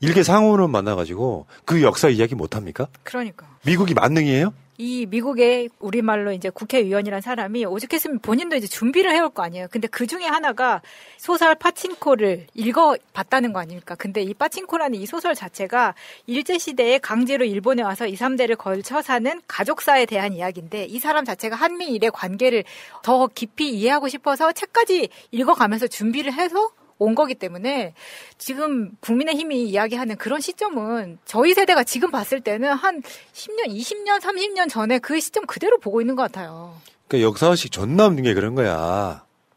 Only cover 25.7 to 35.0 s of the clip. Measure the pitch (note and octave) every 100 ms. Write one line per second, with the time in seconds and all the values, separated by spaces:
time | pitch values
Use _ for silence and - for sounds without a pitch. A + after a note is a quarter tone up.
25.7 | G#3+ A#3+ - G#3+ B3+ C#4+ C4 F4 F4 A4
26.7 | - _ _ G#3+ A3+ D4+ B3+ F#3 F3 A3+
27.7 | C#4 F#3 D#3+ - - - _ - C4 D4+
28.7 | C4+ G3+ - - A#3 D#4 D4+ D#4+ C4+ A#3
29.7 | G3 A3 A#3+ B3 G3+ A3+ D4 C#4+ - G#4+
30.7 | C#4+ G#3+ A#3 F#3 E3 - G#3+ D4+ F4+ F#4+
31.7 | E4 B3 B3 E4+ C#4 G#3 C4+ A#3 G#3 C4+
32.7 | C4+ F#4+ E4+ - - - - - G#4+ G#4+
33.7 | G3+ A#3+ G#4 G4+ G4+ F4 F#4+ G4+ F#4+ E4+
34.7 | A3+ A3 B3